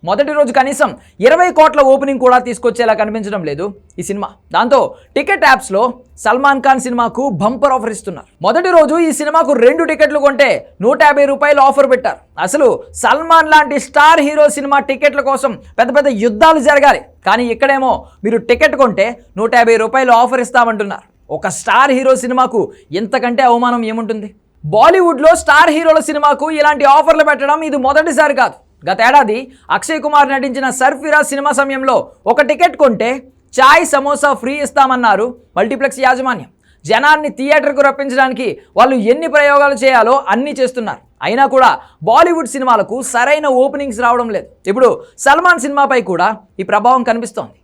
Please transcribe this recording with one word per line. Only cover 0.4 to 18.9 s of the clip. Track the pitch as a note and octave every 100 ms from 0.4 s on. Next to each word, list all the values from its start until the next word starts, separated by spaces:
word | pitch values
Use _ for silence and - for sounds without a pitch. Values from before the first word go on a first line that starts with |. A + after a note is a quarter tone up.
| C#4 B3+
కనీసం | C4 C#4+ C4+ - _ _ A3
ఇరవై | E4 F4+ D4+
కోట్ల | D#4 D4+ C4+
ఓపెనింగ్ | C4+ C#4 C4+
కూడా | B3+ B3
తీసుకొచ్చేలా | B3 A#3 A#3+ A#3 A#3 G#3+
కనిపించడం | G#3+ A3 G#3 G3+ D#3
లేదు | C#3+ G3 G3 _ -
ఈ | F3
సినిమా. | G3+ F#3+ _ _
దాంతో | E3+ A#3 C4 E3 - _ -
టికెట్ | D4 G4 D4+
యాప్స్లో | C4 - F#3+ B3 B3 _ -
సల్మాన్ | A3 A#3+ C#4 C4+ C4+
ఖాన్ | C4+
సినిమాకు | B3 A#3+ A#3 - C#4 F3+
బంపర్ | G3+ B3 C#4+ C4
ఆఫర్ | A3+ G#3+
ఇస్తున్నారు. | - E3 - _ F3+
మొదటి | C#4 F4+ F4
రోజు | D4+ D#4+ E4
ఈ | C4+
సినిమాకు | D4+ D#4+ D4+ C4+
రెండు | A#3+ D#4 E4
టికెట్లు | D#4 D4+ D4 C#4+
కొంటే | C#4 C4+ D3+ - _
నూట | G#3 D4 D4
యాభై | C#4+ C#4+
రూపాయలు | C#4 D4 C#4+ C4+
ఆఫర్ | C#4 C4+
పెట్టారు. | B3+ G#3 C#3+ _ - F3+
అసలు | D4 C4+ D#3+ - -
సల్మాన్ | A3+ C4+ E4 E4 D#4
లాంటి | D#4 D4 C#4+ -
స్టార్ | D4 D4 E4 C#4+
హీరో | D4+ D4 D4
సినిమా | C#4 C#4+ C#4
టికెట్ల | C4+ D4 C#4 C4+
కోసం | C4+ C4+ G#3 - -
పెద్ద | A#3+ C4
పెద్ద | C#4 A3
యుద్ధాలు | A#3 G#3 D#4+ D#4+ C4
జరగాలి, | C#4+ C#4 F#3+ - _ -
కానీ | A3 B3 A#3
ఇక్కడేమో | C#4 C4+ C4 F#3+ - _
మీరు | G3+ A3+ A#3
టికెట్ | A#3+ D4+ B3+
కొంటే | B3+